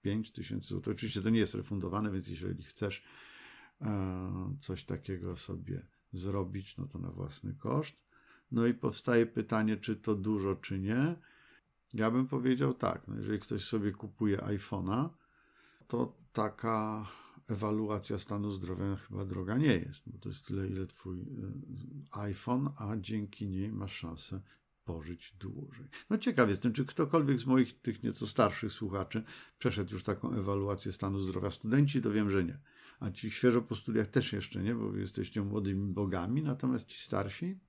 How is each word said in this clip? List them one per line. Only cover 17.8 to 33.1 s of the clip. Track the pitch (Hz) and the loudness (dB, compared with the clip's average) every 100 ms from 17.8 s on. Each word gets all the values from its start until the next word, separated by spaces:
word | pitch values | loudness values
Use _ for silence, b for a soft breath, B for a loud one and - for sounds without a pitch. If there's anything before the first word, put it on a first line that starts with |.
| 107 104 98 104 | 2 -2 -2 -4
stanu | - 104 104 | -2 -2 -2
zdrowia | 98 95 92 98 98 | -2 -4 -2 0 -2
chyba | - 98 98 | -4 -6 -4
droga | 95 92 120 | -4 0 4
nie | 151 95 | 6 4
jest, | - - - | 2 -10 -14
bo | - | -10
to | 101 | -10
jest | 95 - | -10 -4
tyle, | 98 95 | -2 -2
ile | 95 92 | -2 -6
twój, | - 95 90 | -8 -8 -8
e, | - 110 98 - - - - 143 - | -8 -8 -6 -8 -10 -10 -10 -12 -10
iPhone, | 104 104 98 - 123 143 143 | -6 -4 -4 0 0 0 -4
a | 104 110 | -4 -4
dzięki | 95 110 101 - 104 | -2 -4 -4 -4 -2
niej | 95 104 | -2 -2
masz | 104 98 | -4 -6
szansę | - 82 82 - 95 95 b _ _ | -6 -8 -8 -8 -10 -10 b _ _
pożyć | - 82 78 87 - - | -8 -6 -6 -10 -12 -12
dłużej. | 95 - - 113 - B - | -10 -8 -12 -14 -16 B -2
No | 208 | 0
ciekaw | 247 - 113 | 2 6 6
jestem, | 98 123 | 6 2
czy | 113 135 | 2 -2
ktokolwiek | - 151 165 143 127 | 0 4 4 6 2
z | 127 | 6
moich | 131 123 - | 6 6 0
tych | - - | -4 -2
nieco | 117 110 107 | -4 -2 -2
starszych | - 110 - 107 | 4 4 4 -4
słuchaczy | - 101 98 95 110 110 B B _ | -4 -4 -2 -2 -4 -4 B B _
przeszedł | 123 110 92 | 0 0 -2
już | 98 | -2
taką | 98 98 123 | -2 -2 0
ewaluację | 117 98 101 98 98 98 | 0 0 0 0 -2 -4
stanu | 95 98 98 | -4 -2 0
zdrowia. | 95 95 98 | 0 0 -2
Studenci | - 107 131 143 143 | -2 4 6 6 4
to | 110 | 2
wiem, | 104 104 | 2 4
że | 98 | 4
nie. | 87 - B B B B | 2 -4 B B B B
A | 107 | -6